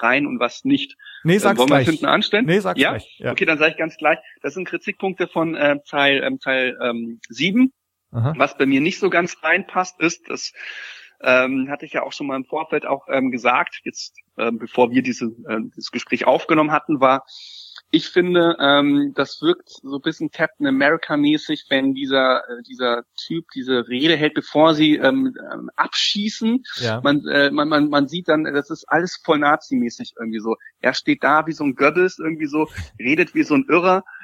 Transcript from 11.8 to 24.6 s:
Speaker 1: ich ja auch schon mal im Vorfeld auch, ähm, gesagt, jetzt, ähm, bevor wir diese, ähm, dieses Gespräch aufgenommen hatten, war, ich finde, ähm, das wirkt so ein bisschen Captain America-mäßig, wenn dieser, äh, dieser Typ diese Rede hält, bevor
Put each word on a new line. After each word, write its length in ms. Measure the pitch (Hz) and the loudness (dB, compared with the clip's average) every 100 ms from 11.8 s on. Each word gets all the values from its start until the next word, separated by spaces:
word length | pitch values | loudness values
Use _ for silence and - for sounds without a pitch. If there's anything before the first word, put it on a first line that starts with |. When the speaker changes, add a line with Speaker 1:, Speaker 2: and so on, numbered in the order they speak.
| 156 | -8
Speaker 1:
ich 80 | |
ja 80 | 139 | -6
auch 100 | 131 | -6
schon 140 | - 143 | -6 -6
mal 100 | 131 | -6
im 80 | |
Vorfeld 400 | 131 151 - 151 | -6 -8 -4 -6
auch, 220 | 143 139 - | -4 -6 -2
ähm, 220 | 135 131 | -2 0
gesagt, 500 | 123 120 131 170 - | 0 0 2 0 -8
jetzt, 300 | 131 - - - _ - | -12 -12 -16 -20 _ -4
ähm, 220 | 117 117 | -4 -4
bevor 320 | 120 - 120 | -4 2 2
wir 100 | 127 | 2
diese, 300 | 123 113 117 113 - | 0 -2 -6 -8 -6
ähm, 220 | 110 - | -6 -6
dieses 160 | - - | -12 -10
Gespräch 360 | 120 - 123 - | -8 -6 -2 2
aufgenommen 440 | 156 - 156 151 | 2 2 2 2
hatten, 300 | 151 - 143 | 0 -2 2
war, 240 | 131 135 - - - - - - - | 4 2 -2 -18 -20 -20 -20 -20 -2
ich 160 | 160 - | -2 2
finde, 480 | 180 180 175 170 165 | 0 4 4 4 2
ähm, 520 | 139 143 143 143 143 | 2 4 4 2 0
das 260 | 135 139 - | -2 -6 -2
wirkt 260 | 156 175 - | -2 -2 -6
so 260 | - 135 139 | -20 -10 -8
ein 60 | |
bisschen 280 | 165 156 156 | -6 -6 -8
Captain 360 | - 160 - 143 | -4 -4 -2 -2
America-mäßig, 1000 | 135 143 160 - 151 147 151 - 151 - | 2 2 0 0 0 2 2 -2 -6 -2
wenn 240 | 135 135 | 0 0
dieser, 440 | 135 139 135 131 127 120 | -2 0 2 2 2 -2
äh, 140 | 120 123 | -12 -14
dieser 360 | 127 120 120 - - - | -4 -2 -2 -6 -14 -8
Typ 200 | 165 - | -8 -8
diese 320 | 135 127 127 117 | -8 -2 -2 -2
Rede 280 | 123 160 151 | -2 0 2
hält, 180 | 151 | 0
bevor 400 | 147 - 151 | -2 -2 4